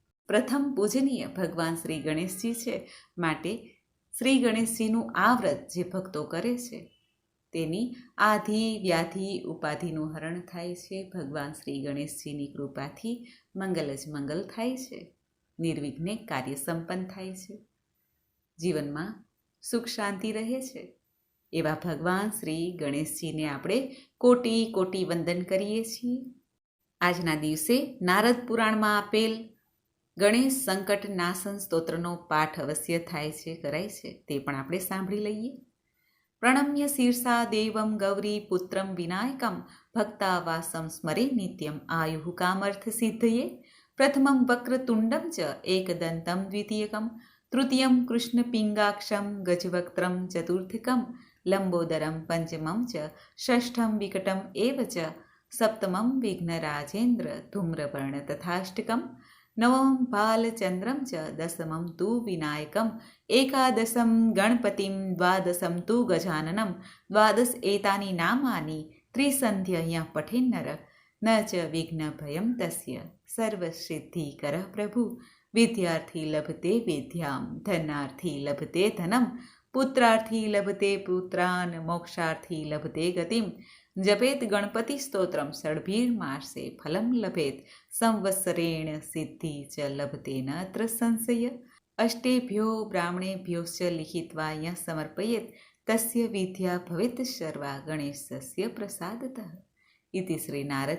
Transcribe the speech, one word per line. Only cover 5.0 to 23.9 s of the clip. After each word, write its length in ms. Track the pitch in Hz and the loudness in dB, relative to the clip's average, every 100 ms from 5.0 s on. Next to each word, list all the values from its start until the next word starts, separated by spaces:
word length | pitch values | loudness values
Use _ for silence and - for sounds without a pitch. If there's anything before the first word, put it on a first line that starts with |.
| 226 | 0
આ 240 | 180 208 247 | 4 4 6
વ્રત 280 | 185 - - | 2 -2 -4
જે 80 | 175 | -4
ભક્તો 400 | 175 185 185 151 | -4 -4 -4 -6
કરે 340 | 147 165 233 240 | -4 -2 -2 -2
છે 360 | - - 170 _ _ _ _ _ _ | -6 -14 -18 _ _ _ _ _ _
તેની 420 | 165 156 185 240 - - - | -4 -2 -2 -4 -6 -10 2
આધિ 640 | 214 208 208 214 226 214 | 4 4 2 0 0 0
વ્યાધિ 600 | 185 165 165 190 190 208 | 2 2 2 -4 -4 -6
ઉપાધિનું 760 | - 165 151 151 175 156 156 | -6 -6 -4 -4 -4 -4 -6
હરણ 260 | 156 160 180 | -6 -8 -8
થાય 340 | 175 175 175 | -10 -10 -10
છે. 340 | 175 - 190 185 | -10 -10 -10 -8
ભગવાન 440 | 185 139 151 143 | -10 -6 -6 -8
શ્રી 280 | 151 - 139 | -10 -8 -6
ગણેશજીની 640 | 143 139 151 - - 147 143 | -4 -6 -6 -8 -10 -8 -8
કૃપાથી 800 | - 143 139 143 - 226 240 - - _ | -8 -8 -8 -10 -8 -8 -8 -10 -20 _
મંગલ 400 | 190 190 165 147 | -6 -2 -2 -2
જ 40 | 135 151 | -6 -8
મંગલ 400 | 147 139 165 185 | -6 -4 -4 -6
થાય 220 | 226 240 262 | -4 -4 -4
છે, 380 | - - 175 _ _ _ _ - | -10 -14 -16 _ _ _ _ -4
નિર્વિઘ્ને 560 | 165 151 143 147 170 | -2 -2 -4 -4 -6
કાર્ય 400 | 220 - 139 127 | -6 -4 -4 -4
સંપન્ન 500 | 139 - 165 165 185 | -6 -4 -4 -4 -6
થાય 300 | 185 196 190 | -6 -10 -12
છે, 300 | 185 - 214 _ _ _ _ _ _ _ _ _ - | -12 -16 -18 _ _ _ _ _ _ _ _ _ -4
જીવનમાં 640 | 175 151 143 147 196 220 - _ _ _ | -2 -2 -2 -6 -8 -10 -18 _ _ _
સુખ 240 | - 233 | -4 -4
શાંતિ 460 | 233 - 202 190 220 | -4 -4 -4 -2 -4
રહે 300 | 214 226 262 | -4 -2 -4
છે. 320 | 262 - - _ _ _ _ _ - | -6 -12 -16 _ _ _ _ _ -6
એવા 240 | 165 156 160 | -2 0 0
ભગવાન 440 | 180 147 170 185 214 | -4 -2 0 0 -2
શ્રી 420 | - - 160 175 | -4 -4 -4 -4
ગણેશજીને 760 | 175 147 143 156 - 165 156 151 | -4 -4 -2 -4 -4 -6 -4 -4
આપણે 480 | 139 170 233 269 | -4 0 0 0